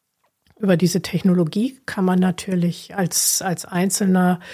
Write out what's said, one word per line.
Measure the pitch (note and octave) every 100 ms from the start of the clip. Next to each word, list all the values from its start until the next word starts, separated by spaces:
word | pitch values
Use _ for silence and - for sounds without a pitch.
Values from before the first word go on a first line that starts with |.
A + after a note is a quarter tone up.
| _ _ _ _ _ -
Über | G3 F3
diese | F3 F3+
Technologie | - F3 F#3+ F3+ E3 G3+ B3+ - -
kann | -
man | F#3 F3+
natürlich | F#3 F3 - F3+ F3 E3 - G3
als, | E3+ - - -
als | F#3+ E3
Einzelner | - F3 F#3+ - G3 F#3 F3+ F3 -